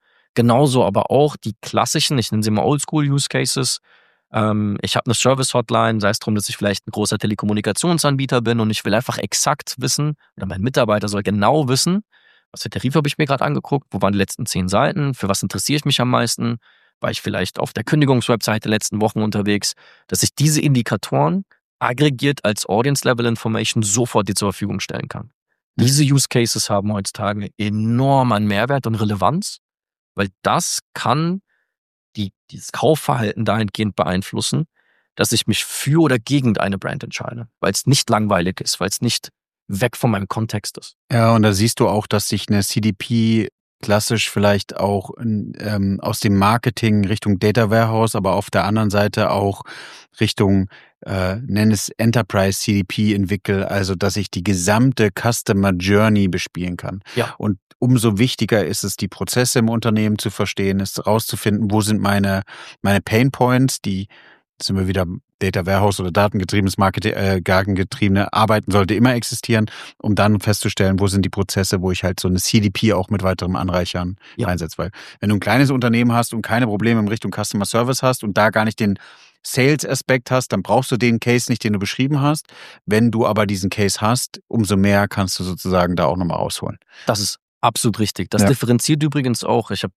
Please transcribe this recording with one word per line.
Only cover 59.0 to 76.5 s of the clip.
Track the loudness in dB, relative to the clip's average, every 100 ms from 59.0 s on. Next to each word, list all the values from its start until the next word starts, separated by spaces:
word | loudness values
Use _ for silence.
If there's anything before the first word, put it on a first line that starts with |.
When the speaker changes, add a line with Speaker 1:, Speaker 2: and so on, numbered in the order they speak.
| -8
Speaker 2:
Prozesse | -6 -2 0 2 2
im | 2
Unternehmen | 0 0 2 0 0
zu | -4
verstehen, | -4 -4 -2 -2 0
es | -2 -4 0
rauszufinden, | 0 0 -4 -2 0 2
wo | 2
sind | 2 0
meine, | 2 2 2 -2 -4 -16 -20 -4
meine | 0 0
Pain | 2 2 2
Points, | 2 2 4 2 0
die, | -4 -6 -6 -14 -20 _ _ _
sind | -4 -2
wir | 0
wieder | 0 -2 -6 -14 _
Data | -2 0 0
Warehouse | 2 2 2
oder | 0
datengetriebenes | 2 2 2 0 0 0 2
Marketing, | 2 2 -2
äh, | -2 0 0
datengetriebene | 2 2 2 0 -2 0 2 2 2
Arbeiten | 2 2 2 2
sollte | 2 2 4
immer | 4
existieren, | 2 -2 -6 0 0 0 -6 -20 -8
um | -2 2
dann | 4 4
festzustellen, | 2 0 -2 0 2 2
wo | 2
sind | 2 0
die |
Prozesse, | -2 -2 0 0 0
wo | 0
ich | -2 -2
halt | -2
so | 0
eine | 0
C | 2 2
D | 2
P | 0 0
auch | 0 0
mit | -2
weiterem | -2 -2 -4 -4
Anreichern | -2 -2 -2 -4 -6 -8 -14 -6
Speaker 1:
Ja. | -4
Speaker 2:
einsetze. | -4 -6 -6
Weil | -8 -8 -20 -6
wenn | -2
du | 0
ein |
kleines | 2 2 4
Unternehmen | 2 2 2 4
hast | 2 0
und | -4
keine | -2